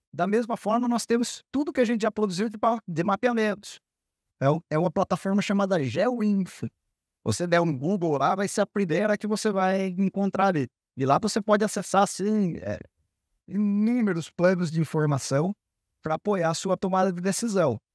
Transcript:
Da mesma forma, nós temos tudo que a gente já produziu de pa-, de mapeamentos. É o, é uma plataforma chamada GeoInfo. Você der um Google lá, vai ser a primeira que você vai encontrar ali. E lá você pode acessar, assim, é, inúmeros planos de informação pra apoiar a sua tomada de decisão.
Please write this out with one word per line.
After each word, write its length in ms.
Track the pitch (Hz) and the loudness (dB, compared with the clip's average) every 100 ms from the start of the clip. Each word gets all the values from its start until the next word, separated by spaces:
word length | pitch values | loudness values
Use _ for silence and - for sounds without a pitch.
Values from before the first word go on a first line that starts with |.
| _ | _
Da 160 | 143 185 | -4 0
mesma 300 | 220 233 220 | 0 -2 -4
forma, 320 | 202 233 247 | 0 0 0
nós 160 | 233 | -2
temos 400 | - 233 233 - _ | 0 0 0 -6 _
tudo 180 | 269 302 | -4 -2
que 120 | 269 | 0
a 20 | |
gente 160 | 226 233 | 0 2
já 100 | 220 | -2
produziu 380 | 214 208 175 226 | 0 -2 0 -4
de 80 | 214 | 0
pa-, 240 | 233 226 - | 0 0 -4
de 160 | 160 | -2
mapeamentos. 760 | 180 196 247 226 214 - - - _ _ _ _ _ - | 0 0 0 0 -2 -2 -10 -20 _ _ _ _ _ -2
É 80 | 135 | 0
o, 140 | 160 - | 0 0
é 80 | 156 | -2
uma 120 | 175 | 0
plataforma 520 | 196 180 180 196 202 | 0 -2 -2 0 0
chamada 420 | - 202 196 180 | 2 0 2 0
GeoInfo. 840 | 131 127 233 240 208 196 180 - - _ _ _ _ _ | 0 0 0 0 0 0 -2 -6 -10 _ _ _ _ _
Você 240 | - 107 175 | -4 -2 2
der 140 | 170 | 2
um 160 | 170 131 | 2 0
Google 400 | 151 202 170 139 | -2 0 0 2
lá, 180 | 147 | 2
vai 140 | 190 196 | 0 -2
ser 140 | - | -2
a 40 | 196 | -2
primeira 520 | 202 180 165 214 208 | 0 0 0 0 -2
que 80 | 214 | -2
você 260 | 214 220 | -2 -2
vai 360 | 190 185 190 190 | 0 0 0 -2
encontrar 580 | 180 190 190 196 202 196 | 0 -2 0 -2 2 2
ali. 200 | 160 123 _ _ 123 | 2 -2 _ _ -4
E 80 | |
lá 140 | 135 156 | 2 2
você 220 | 214 226 | 2 -2
pode 200 | 214 208 | 2 2
acessar, 400 | 214 202 - 190 | 2 -4 0 2
assim, 540 | 202 - 202 214 180 - | 2 0 -2 0 0 -2
é, 240 | 101 98 - _ _ _ _ _ - | -8 -8 -10 _ _ _ _ _ -8
inúmeros 840 | 190 208 202 214 247 208 165 - | -2 0 2 2 2 0 0 -6
planos 400 | - 180 180 160 | 2 2 4 0
de 100 | 165 | 0
informação 720 | 151 156 151 135 - 147 180 - _ _ _ _ | 0 0 2 0 0 0 0 -6 _ _ _ _
pra 120 | 156 | -6
apoiar 360 | 156 208 190 160 | -4 -2 0 0
a 40 | |
sua 220 | 160 190 185 | 0 -2 -2
tomada 360 | 190 185 190 | 0 2 2
de 80 | 175 | 0
decisão. 580 | 190 - 233 190 151 110 _ | -4 -2 -2 2 2 0 _